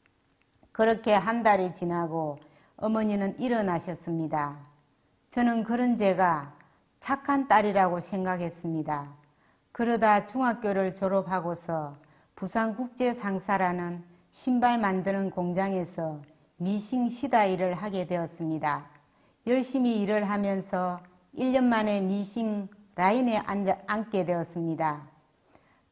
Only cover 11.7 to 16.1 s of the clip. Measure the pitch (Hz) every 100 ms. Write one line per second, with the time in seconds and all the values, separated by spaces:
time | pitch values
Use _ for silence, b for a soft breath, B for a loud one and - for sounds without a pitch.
11.7 | 160 147 143 b b b - 180 226 226
12.7 | 208 247 - 247 233 202 190 185 196 180
13.7 | 180 175 175 - b b - - 247 240
14.7 | 240 202 190 185 196 196 185 180 180 196
15.7 | 190 175 - 160